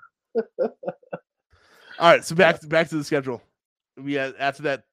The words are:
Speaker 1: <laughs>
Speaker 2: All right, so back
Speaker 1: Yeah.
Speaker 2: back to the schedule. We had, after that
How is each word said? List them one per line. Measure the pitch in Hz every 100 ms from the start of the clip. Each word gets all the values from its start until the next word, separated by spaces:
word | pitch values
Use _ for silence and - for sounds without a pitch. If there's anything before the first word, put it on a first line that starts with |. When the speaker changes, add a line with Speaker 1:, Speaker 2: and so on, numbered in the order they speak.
| - _ _
Speaker 1:
<laughs> | 233 - - 214 - - - _ - _ _ _ _ _ _ - -
Speaker 2:
All | 170
right, | 135
so | -
back | 165 170 170
Speaker 1:
Yeah. | 151
Speaker 2:
back | 160 165
to | 160
the |
schedule. | 143 147 131 117 _ _ _ _ _ -
We | 139
had, | 143 135 104
after | 139 -
that | 147 131 _